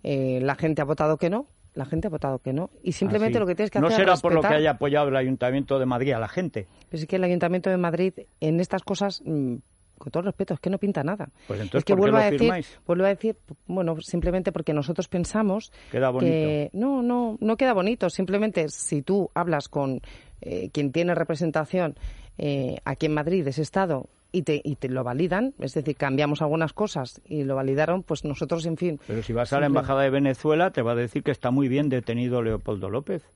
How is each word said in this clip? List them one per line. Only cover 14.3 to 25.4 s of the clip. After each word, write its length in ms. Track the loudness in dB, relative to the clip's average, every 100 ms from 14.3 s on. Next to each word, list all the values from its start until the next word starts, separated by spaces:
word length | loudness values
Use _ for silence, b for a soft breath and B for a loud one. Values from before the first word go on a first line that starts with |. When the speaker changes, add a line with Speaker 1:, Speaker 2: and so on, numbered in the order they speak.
| 0 -2
Speaker 1:
porque 220 | -2 0
nosotros 340 | 0 0 -4 -2
pensamos 640 | -2 -2 0 0 0 -4 B B
Speaker 2:
Queda 200 | 2 2
bonito. 200 | 4 2
Speaker 1:
que 380 | 4 2 0 -2
no, 280 | -2 -2 0
no, 340 | 0 0 -2 -2
no 160 | -2 2
queda 160 | 2
bonito. 360 | 2 0 0 -2
Simplemente, 580 | -2 0 0 0 0 -2
si 320 | -4 -4 -2
tú 300 | 0 0 0
hablas 340 | -2 0 -2 -2
con, 320 | -2 -2 -4 B B B -16
eh, 280 | -8 -6 -4
quien 200 | -2 0
tiene 240 | 0 0 0
representación, 800 | -2 0 0 0 -2 -2 -2 -4 B B B -6
eh, 400 | -2 -2 -2 -4 -6
aquí 220 | -2 0
en 60 | 0
Madrid, 280 | 0 0
de 60 | 0
ese 140 | -2
Estado, 440 | -2 0 0 -2 -6 _ _
y 80 | -4
te, 180 | 0 -2 -2
y 100 | -6
te 140 | -4
lo 120 | -4 -2
validan, 480 | -2 0 0